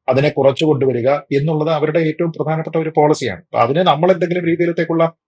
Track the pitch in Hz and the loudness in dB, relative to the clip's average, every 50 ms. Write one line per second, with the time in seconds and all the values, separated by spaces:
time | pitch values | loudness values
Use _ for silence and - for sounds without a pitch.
0 | _ 131 - 135 143 151 - 147 131 139 135 - 160 156 147 127 135 131 120 120 | _ 0 0 2 2 0 0 2 2 2 2 2 0 0 2 2 0 0 0 0
1 | 117 131 143 147 - _ 143 139 147 165 156 151 151 165 160 147 147 156 156 170 | 0 0 0 0 -2 _ -2 -2 0 0 -2 -2 0 0 0 0 0 0 0 0
2 | 160 156 156 - 170 170 160 - 139 151 160 160 160 - - 160 160 156 156 160 | 0 0 -2 -2 -4 -4 -4 -4 -4 -4 -4 -4 -4 -4 -4 -4 -4 0 2 2
3 | 151 151 151 - 135 107 90 - - _ - 120 117 123 139 175 185 175 143 147 | 4 4 2 0 -2 -6 -6 -8 -12 _ -2 0 0 2 2 2 2 2 2 2
4 | 175 180 185 165 175 165 180 180 170 165 170 170 175 170 170 175 160 - 165 165 | 2 2 2 2 0 -2 -2 -2 -2 -2 0 0 0 -2 -2 -2 -4 -2 0 0
5 | 165 165 - _ _ | 0 0 -2 _ _